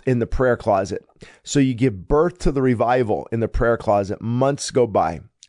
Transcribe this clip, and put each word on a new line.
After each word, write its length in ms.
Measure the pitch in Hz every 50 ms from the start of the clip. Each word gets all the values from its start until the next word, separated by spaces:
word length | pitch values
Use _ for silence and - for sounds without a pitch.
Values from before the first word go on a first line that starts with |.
| -
in 140 | 131 127 120
the 80 | 113
prayer 300 | - - - 127 127 120
closet. 460 | - - 110 101 95 98 82 98 - - _ _ - - - - _
So 180 | - - - 143
you 140 | 135 131 127
give 340 | 107 127 131 101 92 85
birth 300 | - 143 147 165 175 175 -
to 120 | - 165
the 100 | 139 139
revival 640 | 131 131 123 104 120 117 127 131 123 104 101 73 - -
in 80 | - 113
the 80 | 113
prayer 300 | 107 - - 127 117 117
closet. 440 | 113 - 110 104 101 101 92 104 -
Months 480 | - 113 120 123 131 139 147 135 - -
go 160 | - 131 120
by. 360 | 110 98 101 85 80 85 - - - _ _ _